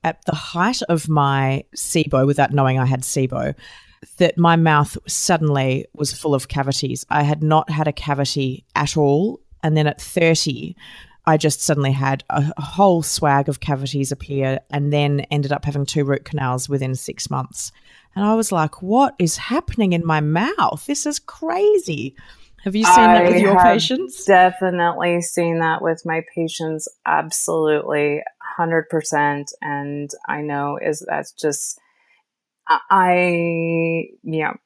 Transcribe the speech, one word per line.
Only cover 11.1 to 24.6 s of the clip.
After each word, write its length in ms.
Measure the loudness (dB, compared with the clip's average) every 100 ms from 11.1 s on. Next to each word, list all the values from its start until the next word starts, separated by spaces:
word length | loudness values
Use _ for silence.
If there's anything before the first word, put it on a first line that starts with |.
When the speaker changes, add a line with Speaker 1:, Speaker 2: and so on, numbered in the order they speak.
| _
Speaker 1:
I 120 | 0 2
just 260 | 2 -2
suddenly 300 | -2 0 0
had 320 | 0 0 -2 -2
a, 220 | -2 -2 -4
a 60 |
whole 420 | -10 2 4 4
swag 440 | 0 0 2 2 0
of 120 | -4
cavities 500 | -4 -4 -2 -4 -4
appear 480 | -6 -6 -4 -2 -4 _
and 220 | -4 0
then 280 | 0 2 -2 -2
ended 220 | -2 -2
up 120 | -2
having 220 | -2 -4 -2
two 160 | -2
root 220 | 0 -2
canals 440 | -2 -4 -2 -2 -4
within 280 | -4 -4 -6
six 340 | -8 -12 -8
months. 400 | -6 -8 -12 -14 _ _ -20 _ -2
And 80 |
I 100 | 0
was 160 | 0 0
like, 320 | 0 -2 -4
"What 320 | 0 2 2 0
is 160 | -2 -2
happening 560 | -4 -4 -4 -2 0
in 120 | 0
my 160 | 0 0
mouth? 640 | 2 0 0 0 -2 -2 -6
This 200 | -4 -4
is 140 | -6
crazy." 960 | -12 -10 -6 0 2 2 0 -6 -6 -12 -20 -20 -20 -10
Have 100 | -4
you 100 | 0
seen 100 | 6
that 300 | 8 8 8
with 100 | 6
Speaker 2:
I 40 | 6
Speaker 1:
your 160 | 6
Speaker 2:
have 180 | 6 6
Speaker 1:
patients? 520 | 4 0 -4 -4 -6
Speaker 2:
definitely 960 | 4 6 6 4